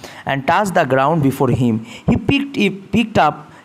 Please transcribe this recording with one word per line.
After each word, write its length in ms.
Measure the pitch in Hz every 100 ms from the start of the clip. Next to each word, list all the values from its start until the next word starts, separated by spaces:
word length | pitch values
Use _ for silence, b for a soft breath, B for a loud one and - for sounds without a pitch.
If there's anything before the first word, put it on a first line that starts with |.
| B B -
and 200 | 135 135
touched 280 | 170 208
the 120 | 175 143
ground 380 | 131 139 165
before 260 | 135 127 131
him. 300 | 120 123 110
He 340 | - - - 240
picked, 380 | - 277 277 -
he 140 | 202
picked 480 | 185 - 214 226 202
up 340 | 156 151 - B